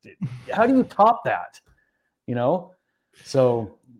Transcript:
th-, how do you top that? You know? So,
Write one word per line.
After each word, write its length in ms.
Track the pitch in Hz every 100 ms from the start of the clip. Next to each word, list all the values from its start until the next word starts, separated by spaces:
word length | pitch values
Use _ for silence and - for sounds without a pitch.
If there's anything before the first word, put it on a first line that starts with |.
th-, 120 | 107 - 175 - -
how 120 | 202
do 120 | 240 262
you 80 |
top 400 | 254 - 214 240
that? 360 | 123 92 - - _ _ _ _ _ _ -
You 80 | 120
know? 380 | 127 180 175 _ _ _ _ _
So, 540 | - 135 127 117 110 - _